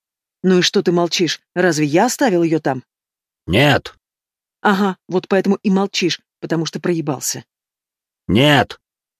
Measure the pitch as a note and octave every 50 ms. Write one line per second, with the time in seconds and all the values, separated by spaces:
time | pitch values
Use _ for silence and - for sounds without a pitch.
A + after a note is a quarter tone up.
0 | _ _ _ _ _ _ _ _ - F#3 F#3 F3+ E3+ - - G#3 E3 F#3+ F3 F3
1 | F3 E3+ - - F3+ D3 - - _ _ - F3 F#3 F3+ D#3 D3+ D3+ C#3+ C#3+ F3+
2 | A3 B3 - - D4 A#3+ F3+ E3+ E3+ D#3+ D#3+ D3+ - D3+ C3 B2+ - _ _ _
3 | _ _ _ _ _ _ _ _ _ - E2+ A#2 C#3+ D3 B2+ - - - - _
4 | _ _ _ _ _ _ _ _ _ _ _ _ - G#3 G3 F#3 G#3 G3 F#3 -
5 | _ - F3 F#3 - - G3+ F#3+ - G3 G3 - - A3 F#3+ F#3+ G3+ G3 - -
6 | F#3+ D#3+ D3+ - _ _ _ _ - D#3 E3 E3 D#3+ D3 - E3 - - F3 D#3+
7 | D3+ D#3 C#3 - - - - B2+ A2+ _ _ _ _ _ _ _ _ _ _ _
8 | _ _ _ _ _ - E2+ A2+ C#3 D3+ D3 C3 - - - - _ _ _ _
9 | _ _ _ _